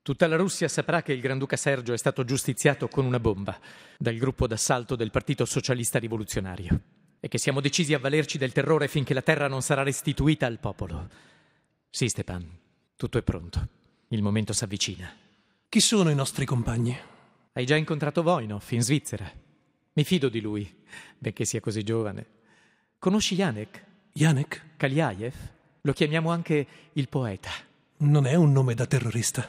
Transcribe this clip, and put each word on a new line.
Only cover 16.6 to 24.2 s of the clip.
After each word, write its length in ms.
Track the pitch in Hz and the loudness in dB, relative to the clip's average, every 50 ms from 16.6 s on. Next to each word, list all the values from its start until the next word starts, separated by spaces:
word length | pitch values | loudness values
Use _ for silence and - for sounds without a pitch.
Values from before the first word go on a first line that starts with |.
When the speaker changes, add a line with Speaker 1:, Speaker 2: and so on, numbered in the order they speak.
| 113 - 120 117 120 117 123 - - - - - _ _ _ _ _ _ _ | 0 -2 -2 -2 -2 -2 -4 -6 -10 -18 -20 -20 _ _ _ _ _ _ _
Speaker 1:
Hai 140 | - 127 | -6 0
già 100 | 123 147 | 2 2
incontrato 460 | 151 156 - 165 147 156 147 - - 170 | 2 2 0 -2 -2 -2 -2 0 0 2
Voinov 420 | 160 180 160 113 110 104 101 - - | 2 2 0 0 -4 -6 -8 -6 -4
in 120 | - 117 120 | -2 -2 0
Svizzera. 480 | 107 143 147 - - - 101 101 85 - - _ _ _ _ _ _ _ _ _ _ _ | 2 0 0 0 -4 -10 -8 -10 -12 -14 -18 _ _ _ _ _ _ _ _ _ _ _
Mi 120 | - 147 | 0 2
fido 260 | - 185 180 135 135 | 2 2 2 2 2
di 100 | 110 117 | 0 0
lui, 420 | 104 107 104 104 104 92 - _ _ _ - - - - - _ | -4 -4 -4 -6 -6 -8 -12 _ _ _ -20 -20 -20 -20 -18 _
benché 260 | - 117 104 - 117 | -6 -6 -4 -2 -4
sia 160 | 107 - 113 | -2 -2 -4
così 220 | - - 107 110 107 | -4 -2 -4 -4 -2
giovane. 440 | 104 113 113 113 104 95 101 - _ _ _ _ _ _ _ _ _ _ _ _ _ _ _ - | -2 -2 -2 -2 -4 -6 -10 -12 _ _ _ _ _ _ _ _ _ _ _ _ _ _ _ -2
Conosci 300 | 185 185 214 208 - 202 | 2 2 2 2 0 0
Janek? 500 | 170 196 175 117 104 107 107 - - - _ _ _ _ _ _ | 0 0 0 0 -4 -8 -10 -12 -20 -20 _ _ _ _ _ _
Speaker 2:
Janek? 640 | - | 2